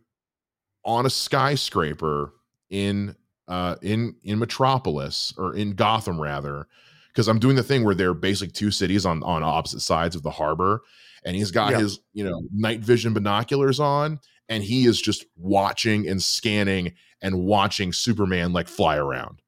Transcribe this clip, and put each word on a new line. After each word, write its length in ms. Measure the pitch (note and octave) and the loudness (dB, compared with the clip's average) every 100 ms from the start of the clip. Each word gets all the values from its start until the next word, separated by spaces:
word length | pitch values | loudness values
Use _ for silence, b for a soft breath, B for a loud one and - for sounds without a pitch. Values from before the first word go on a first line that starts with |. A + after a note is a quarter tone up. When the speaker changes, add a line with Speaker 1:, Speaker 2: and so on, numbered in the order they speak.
| _ _ _ _ _ _ _ _ | _ _ _ _ _ _ _ _
Speaker 1:
on 220 | - A#2 B2+ | -2 0 2
a 60 | |
skyscraper 1200 | - - C#3 C3+ D3 - G2 D#2 D2 D#2+ D2 C#2+ - _ _ _ | 0 -2 0 2 0 -2 -2 -2 -2 -4 -2 -6 -12 _ _ _
in, 440 | G2 G2+ G2+ G2+ - _ _ - | -4 -2 -2 -4 -10 _ _ -8
uh, 280 | F2+ F2+ E2+ | -4 -4 -4
in, 320 | F2+ A2 A#2 - | -2 -2 -2 -6
in 160 | F#2 G#2+ | -4 -2
Metropolis, 920 | A2+ - C3 C3 G2 D2 C#2 - - - | -2 2 2 2 0 -4 -4 -6 -6 -6
or 160 | F#2 - | -6 -4
in 180 | G#2 F#2+ | -4 0
Gotham, 440 | G#2+ A2 G2+ E2+ | 2 2 0 -4
rather, 480 | D2+ C#2+ C#2+ C#2+ D2 b b b b | -4 -6 -6 -10 -12 b b b b
'cause 140 | - A2 | 0 2
I'm 100 | A2 | 4
doing 160 | B2 C3+ | 4 4
the 80 | |
thing 200 | A#2 C#3 | 2 2
where 100 | A2 F#2 | 4 4
they're 200 | F#2 D#2+ | 2 2
basically 360 | F2 G2 F#2+ | 0 -2 -4
two 200 | - G#2 | -4 -2
cities 340 | F#2+ F#2 G2+ F#2 | 0 2 2 2
on, 160 | E2 | 0
on 200 | - E2 | -2 0
opposite 380 | D#2 D#2 D#2 A#1+ | 0 0 -2 -6
sides 340 | - E2+ E2+ E2+ | -2 0 0 -4
of 80 | |
the 80 | C#2+ | -8
harbor. 500 | D2 D2+ D#2 F#2 G#2+ B B B B | -4 -2 0 0 0 B B B B
And 120 | - F2+ | -8 -4
he's 160 | G#2 | -2
got 200 | F#2 G#2 | 0 2
Speaker 2:
Yeah. 60 | G#2+ | 2
Speaker 1:
his, 200 | G#2 - _ | 0 -4 _
you 100 | G#2 | -8
know, 180 | G2 E2 - | -6 -6 -6
night 300 | G2+ A2 A#2 | -2 -2 0
vision 320 | A2 A#2+ A2+ | 2 4 2
binoculars 680 | G#2 G2+ G2+ A2+ C#3+ C3+ C3 | 0 0 0 0 2 2 2
on, 400 | D3 C#3+ D3+ D#3 b b - | 0 0 -2 -6 b b -8
and 140 | A2+ | -6
he 220 | G2+ B2+ B2 | 0 4 6
is 160 | G2+ | 4
just 240 | - G2+ - - | 2 -4 -8 -10
watching 720 | F2 G2 G2 - A2+ G#2+ G2 | 0 2 2 0 0 0 0
and 140 | F#2+ | -2
scanning 720 | F2 - A2+ G#2 G2 F#2+ F2 b b b | -2 -2 0 0 2 0 -2 b b b
and 240 | F#2+ F#2 F#2 | -2 0 2
watching 460 | G#2 G2 - F#2+ | 2 2 0 -2
Superman, 600 | F2 - G#2 G2 F#2 F2 | -2 0 0 2 0 0
like, 140 | F2 E2 | 0 -2
fly 300 | - F2 D2+ | 0 2 2
around. 440 | C#2 B1+ C2 - | 0 -4 -8 -14